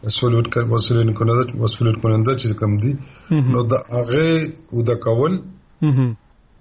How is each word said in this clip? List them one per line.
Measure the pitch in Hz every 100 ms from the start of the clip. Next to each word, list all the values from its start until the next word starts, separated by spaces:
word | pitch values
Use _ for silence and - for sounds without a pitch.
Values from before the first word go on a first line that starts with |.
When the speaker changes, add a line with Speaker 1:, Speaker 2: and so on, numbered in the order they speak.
Speaker 1:
وصول | 110 - 123 117
ورکول، | 117 - 117
وصول | 117 101 117 113
کننده، | 107 113 120 127 -
وصول | 113 - 117 110
کننده | 117 110 110
چې | 135 117
کوم | 104 104 104
دي، | 117 139 - - -
Speaker 2:
مهم. | 156 127
Speaker 1:
نو | 123
د | 120
هغې | 127 - 117 117 131 160 165 160 - -
وده | 117 117 110
کول | - 113 147 185 - - _ _
Speaker 2:
مهم. | 156 131 127 113 _ _ _ _